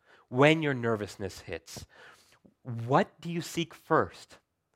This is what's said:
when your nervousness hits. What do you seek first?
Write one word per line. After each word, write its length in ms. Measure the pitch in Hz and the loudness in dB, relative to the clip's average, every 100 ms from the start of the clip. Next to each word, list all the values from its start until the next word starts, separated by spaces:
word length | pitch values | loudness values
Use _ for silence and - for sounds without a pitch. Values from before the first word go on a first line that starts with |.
| _ - - | _ -20 -4
when 340 | 123 143 160 | 4 6 6
your 120 | 151 | 0
nervousness 640 | 127 117 110 101 - 95 - | -2 -2 -2 -4 -8 -10 -10
hits. 460 | - 85 - - - - - - _ _ _ _ | -12 -12 -12 -18 -18 -20 -20 -20 _ _ _ _
What 580 | - 117 117 147 220 - | -12 -8 0 2 2 -6
do 100 | 170 | -8
you 100 | 170 | -8
seek 340 | - - 165 | -6 -6 -6
first? 640 | - - 156 98 - - - _ _ _ | -6 2 2 2 -6 -20 -20 _ _ _